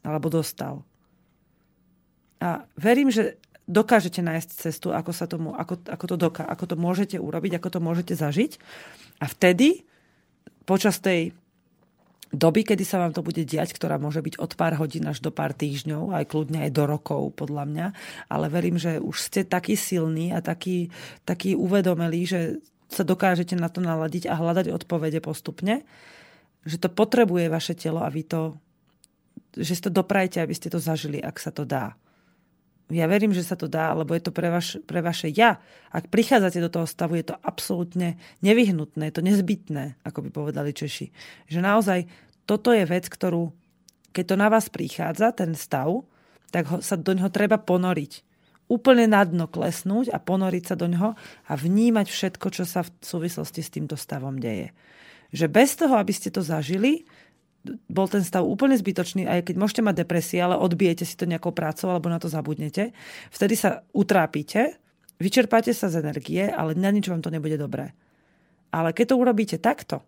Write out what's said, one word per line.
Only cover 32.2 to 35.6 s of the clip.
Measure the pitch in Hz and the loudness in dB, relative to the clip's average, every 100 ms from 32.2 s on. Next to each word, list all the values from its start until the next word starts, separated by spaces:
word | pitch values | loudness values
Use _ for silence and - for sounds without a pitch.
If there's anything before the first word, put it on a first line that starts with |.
| _ _ _ _ _ _ _ | _ _ _ _ _ _ _
Ja | 160 | 0
verím, | 160 202 214 185 | 2 4 4 0
že | |
sa | 175 180 | -2 -4
to | 156 | -4
dá, | 160 160 | -2 0
lebo | 156 156 170 | -2 -2 -2
je | |
to | 170 | -2
pre | 165 170 | -2 0
vaš-, | 170 170 - - | 0 -2 -8 -6
pre | 175 | -4
vaše | 170 170 165 | -2 -4 -4
ja. | 175 233 190 | 4 4 4